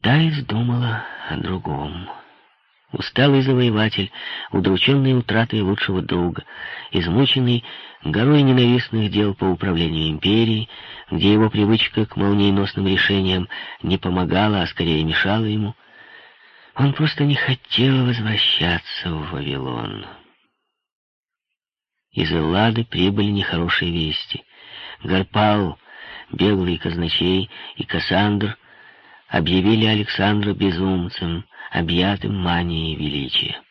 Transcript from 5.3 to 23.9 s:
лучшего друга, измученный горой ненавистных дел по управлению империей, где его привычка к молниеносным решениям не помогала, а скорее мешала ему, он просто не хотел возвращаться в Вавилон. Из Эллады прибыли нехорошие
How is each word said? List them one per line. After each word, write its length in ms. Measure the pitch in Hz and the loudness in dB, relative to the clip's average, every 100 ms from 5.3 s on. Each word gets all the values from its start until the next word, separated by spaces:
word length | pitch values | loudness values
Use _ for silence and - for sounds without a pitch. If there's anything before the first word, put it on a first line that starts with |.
| 107 113 110 | 0 0 0
лучшего 400 | 95 104 - 92 | 0 0 -2 -2
друга, 440 | - 87 87 87 - - - - - | -2 0 0 -4 -12 -16 -14 -14 -6
измученный 720 | - 85 95 135 135 123 120 - - - - - | -4 0 2 2 2 2 0 -2 -18 -20 -10 -4
горой 360 | 78 127 147 | 0 4 6
ненавистных 720 | 139 127 120 123 - 113 104 | 6 6 6 4 0 -2 0
дел 240 | 92 104 95 | 2 0 0
по 100 | 98 | 0
управлению 640 | 90 98 85 82 80 80 | 0 0 0 0 -2 -2
империей, 580 | 78 92 107 113 110 113 - - - - | -2 2 2 2 0 -4 -12 -18 -20 -6
где 220 | 80 95 | 0 4
его 160 | 107 110 | 6 4
привычка 560 | 104 104 113 - - 107 | 2 4 4 2 -2 -2
к 100 | - | 0
молниеносным 720 | 101 101 101 98 98 - 98 | 0 4 4 2 0 -2 0
решениям 600 | 95 - 101 95 92 90 - - - | 2 2 2 2 0 -4 -10 -14 -10
не 160 | 82 92 | -2 -2
помогала, 640 | 92 90 85 87 107 104 | 0 0 2 2 2 2
а 60 | 82 | -2
скорее 360 | - 85 78 | -2 0 2
мешала 400 | 80 80 95 107 | 0 0 0 0
ему, 320 | 110 107 104 - _ - - - - _ - - - - | 0 -2 -2 -6 _ -20 -20 -20 -20 _ -20 -20 -18 0
он 180 | 139 | 0
просто 320 | 139 151 - 143 | 2 -2 2 0
не 100 | 139 | 2
хотел 680 | - 131 _ - 131 131 123 | 0 -2 _ 0 2 4 2
возвращаться 1080 | 117 107 104 - - 85 87 - - 90 | 0 -2 0 0 0 0 -2 -6 -8 -6
в 200 | 80 76 | -6 -6
Вавилон. 720 | 80 71 69 65 60 53 50 50 - _ _ _ _ _ _ _ _ _ _ _ _ _ _ _ _ _ _ _ | -6 -6 -6 -6 -6 -6 -10 -14 -18 _ _ _ _ _ _ _ _ _ _ _ _ _ _ _ _ _ _ _
Из 200 | - 80 | -4 -2
Эллады 540 | 82 78 90 113 113 117 | 0 2 2 2 2 -4
прибыли 460 | - 92 101 104 | 0 0 2 0
нехорошие 600 | 101 95 87 85 - 90 | 0 -2 -2 -2 -2 -2